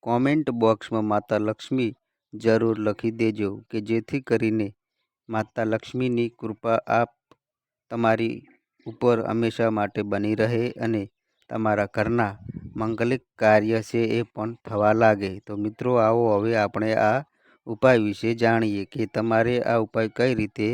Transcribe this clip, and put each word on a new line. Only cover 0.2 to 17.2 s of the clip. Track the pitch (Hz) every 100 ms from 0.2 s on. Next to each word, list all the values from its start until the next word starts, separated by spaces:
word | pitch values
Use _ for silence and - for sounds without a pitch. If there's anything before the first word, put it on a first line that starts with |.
| 131 156 143
બોક્સમાં | 120 113 110 - 113
માતા | 107 104 - 107
લક્ષ્મી | 107 110 - 131 117 - _ _ _
જરૂર | 107 113 113 113 110
લખી | 107 101 117
દેજો | 113 113 107 101 104 107
કે | 113
જેથી | 104 113 113 143
કરીને | 131 113 113 110 101 - _ _ _ _ -
માતા | 113 107 -
લક્ષ્મીની | 110 110 - 123 127 117 117
કૃપા | _ 110 107 117 113 -
આપ | 113 117 _ _ _ _ _ _ _ _
તમારી | 117 113 113 113 120 - _ _ _ -
ઉપર | 113 123 117
હંમેશા | - 110 117 - 113
માટે | 107 101 -
બની | 104 98 104
રહે | 110 110 120 120 -
અને | 117 110 98 _ _ _ _
તમારા | 117 110 104 101
ઘરના | - 107 120 107 98 - - -
મંગલિક | 104 110 110 117 127 _ _
કાર્ય | 110 107 107 113
છે | 110 120 113
એ | 113
પણ | 117 - 110
થવા | 117 - 110 104
લાગે. | 110 113 104 98 95
તો | - 104
મિત્રો, | 104 110 123 123
આવો | 110 117 117
હવે | 104 110 113
આપણે | 101 - 110 110
આ | 107 123